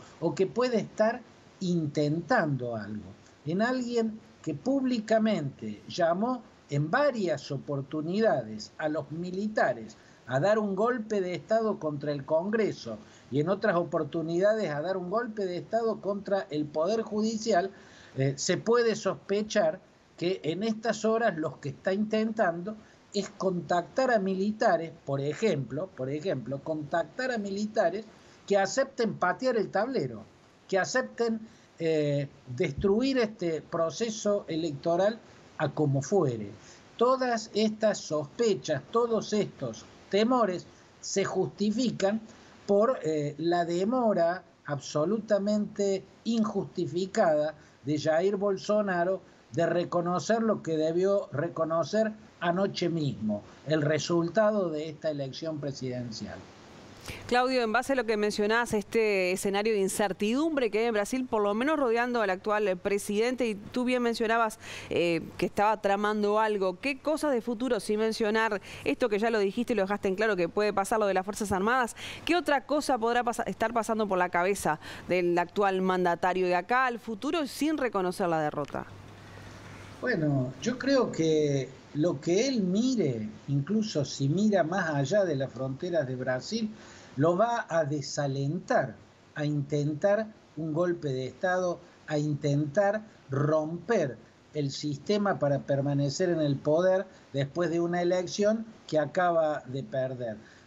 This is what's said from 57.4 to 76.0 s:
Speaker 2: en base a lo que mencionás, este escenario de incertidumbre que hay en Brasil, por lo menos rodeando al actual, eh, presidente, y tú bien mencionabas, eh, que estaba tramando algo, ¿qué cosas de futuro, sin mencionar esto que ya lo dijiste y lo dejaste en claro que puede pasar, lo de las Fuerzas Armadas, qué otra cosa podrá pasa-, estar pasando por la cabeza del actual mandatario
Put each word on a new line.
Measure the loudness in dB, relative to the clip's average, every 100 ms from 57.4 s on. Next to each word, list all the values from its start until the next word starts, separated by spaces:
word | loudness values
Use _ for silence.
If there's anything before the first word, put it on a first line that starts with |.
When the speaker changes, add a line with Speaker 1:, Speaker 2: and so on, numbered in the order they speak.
| 2 2
Speaker 2:
en | 2
base | 0 0
a | 0
lo | 0
que | 2
mencionás, | 0 2 2 2 2
este | -2 0 2 2 2 2
escenario | 0 0 0 2
de | 2
incertidumbre | 0 0 -2 0 0 2 0 0 0
que | 2
hay | 0
en |
Brasil, | 0 0 -2 -2
por | 0
lo | 2 2
menos | 0 2
rodeando | 2 2 0 0
al | 0
actual, | 0 0 0 0
eh, | 0
presidente, | 0 -2 0 0 0 0 -2
y | -4
tú | -4 -2
bien | 0 2
mencionabas, | 0 0 0 2 0 -2 -14 -14 -4
eh, | 2 2 2 -2 -4
que | -2
estaba | 2 2 4
tramando | 2 2 2 2 2 2
algo, | 2 2 0 -2
¿qué | -4 -2
cosas | -2 0 0
de | 0
futuro, | 0 -2 0 0
sin | 0 0
mencionar | 0 0 0 2 0 -2 -8 -8 -2
esto | 0 0
que | 2
ya | 2
lo | 2
dijiste | 2 0 0
y | 0
lo |
dejaste | 0 0 0
en | 0
claro | 2 2
que | 0
puede | 2 0
pasar, | 2 0 2
lo | 2
de | 0
las | -2
Fuerzas | -4 -2
Armadas, | 0 2 2 0 -4 -12 -8
qué | 0 0
otra | 2 0 2
cosa | -2 0 0
podrá | 2 0
pasa-, | 0 -2
estar | -4 -2 0
pasando | 0 0 0 2
por | 2
la | 2
cabeza | 2 2 2 0 -2 -4 -10 -2
del | 2 2 2
actual | 2 2 2 2
mandatario | 2 2